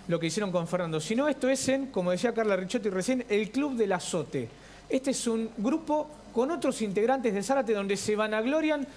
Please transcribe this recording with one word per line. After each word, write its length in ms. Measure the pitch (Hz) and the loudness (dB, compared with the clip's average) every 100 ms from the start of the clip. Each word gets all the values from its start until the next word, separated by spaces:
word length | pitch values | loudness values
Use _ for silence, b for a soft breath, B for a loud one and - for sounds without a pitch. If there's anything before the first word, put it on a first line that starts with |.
| B | B
lo 100 | 165 | 0
que 100 | 165 | 0
hicieron 220 | 185 202 | 0 0
con 140 | 175 170 | 0 0
Fernando, 340 | 180 170 156 | -2 0 -2
sino 280 | - 226 302 | 0 2 2
esto 200 | 294 254 | 2 2
es 200 | 269 262 | 2 2
en, 180 | 269 269 | 0 0
como 260 | 196 180 | -2 0
decía 200 | 180 240 | 2 0
Carla 240 | 226 214 185 | 2 2 2
Ricciotti 320 | 185 247 208 | 0 -2 -2
recién, 360 | 185 180 254 233 | -2 0 0 2
el 220 | 208 214 | 0 0
Club 240 | 262 285 | 0 0
del 180 | 240 202 | 2 2
Azote. 560 | 180 - 175 139 143 113 B B B B | 2 0 -4 -2 -4 -6 B B B B
Este 220 | 269 277 | -2 0
es 160 | - 240 | 0 0
un 240 | 226 220 - | -2 -2 -2
grupo 500 | 202 320 320 302 302 - - | 0 0 0 -2 -2 -8 -8
con 180 | 226 262 | 0 0
otros 300 | 330 277 - | 0 0 0
integrantes 540 | 214 190 226 269 233 | -2 0 2 2 2
de 80 | 196 | 0
Zárate 320 | 196 277 226 | 0 0 2
donde 220 | 208 196 196 | 0 0 -2
se 200 | - 208 | 0 0
vanaglorian 720 | 214 214 233 311 302 294 262 | 2 0 2 2 2 0 -4